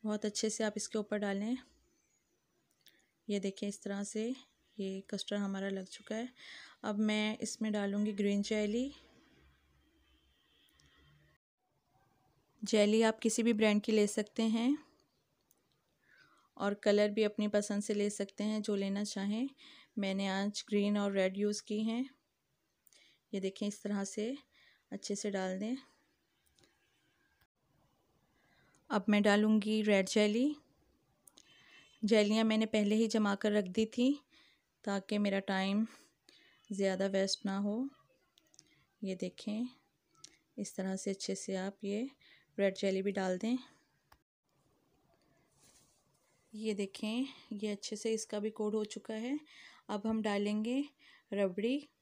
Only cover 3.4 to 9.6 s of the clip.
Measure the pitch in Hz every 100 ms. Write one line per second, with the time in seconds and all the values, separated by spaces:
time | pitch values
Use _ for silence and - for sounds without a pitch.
3.4 | 196 196 202 202 - 202 202 214 226 262
4.4 | - _ _ - 190 190 196 202 - 202
5.4 | 202 196 196 196 185 - - 220 247 -
6.4 | - - - - 214 208 214 214 214 214
7.4 | - - 220 208 202 202 208 202 202 202
8.4 | 202 214 208 226 262 - - _ _ _
9.4 | _ _